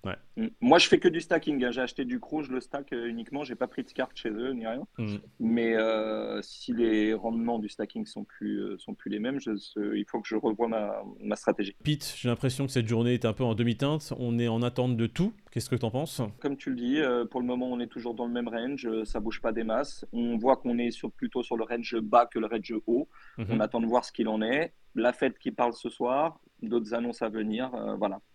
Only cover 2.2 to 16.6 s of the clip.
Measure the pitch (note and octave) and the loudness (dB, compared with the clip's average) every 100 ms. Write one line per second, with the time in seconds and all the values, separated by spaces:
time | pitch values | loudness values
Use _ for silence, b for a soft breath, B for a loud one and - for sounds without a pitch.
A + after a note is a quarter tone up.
2.2 | - D3+ C#3 B2+ B2 C#3 C#3 B2 A#2 A#2 | -4 -6 -4 -6 -6 -8 -6 -6 -4 -6
3.2 | A2 C#3 C#3+ A#2 B2 - B2 - B2+ - | -6 -6 -6 -4 -4 -4 -8 -4 -4 -4
4.2 | A#2 G#2+ B2 B2+ A2+ A#2+ - - A2 G#2 | -6 -4 -4 -4 -4 -6 -8 -6 -4 -4
5.2 | - _ A2+ A#2 A2+ A2+ A2 A2 A2 A2 | -10 _ 2 4 4 4 4 2 0 -2
6.2 | A2 G#2+ G2+ - - A#2 A#2 A2 G#2+ A2 | -4 -6 -8 -12 -6 2 4 6 4 2
7.2 | A2+ A#2 A#2 A#2 G#2 - G#2+ A#2 G#2+ - | 0 -2 0 -2 -4 -6 -6 -6 -8 -8
8.2 | G2+ - G#2 G#2 G2+ F#2+ - G#2 - G#2 | -12 -8 -4 -4 -4 -8 -10 -10 -6 -4
9.2 | A#2 C#3 A#2 G#2 - - G#2 G#2+ G#2 A#2 | -2 -4 -4 -4 -4 -4 -2 -2 -2 -4
10.2 | G#2 G#2+ A2+ G#2+ A#2 A2+ G#2 G#2 G2+ G#2 | -2 0 0 0 0 0 -2 -4 -8 -10
11.2 | G#2 G#2+ - - G2+ - - D3+ - - | -4 -2 0 0 0 -2 -2 -2 -2 -4
12.2 | B2 A#2+ C3+ C3 C#3 C3 A2 A#2 A#2+ B2 | -2 0 0 0 0 0 2 2 4 4
13.2 | A#2+ G#2 B2+ A2 A#2+ G#2+ C#3+ D3+ - - | 2 0 0 2 2 2 0 0 -4 -4
14.2 | B2 A#2 A#2+ A2+ B2 B2+ B2+ A#2+ A2+ - | 0 2 2 2 0 2 0 2 0 2
15.2 | F#3+ - - - - A#2+ A2+ B2 D#3 - | 0 0 -8 -6 -2 0 0 -2 -4 -2
16.2 | A2 G2+ D3 C3+ | -4 -2 -4 -4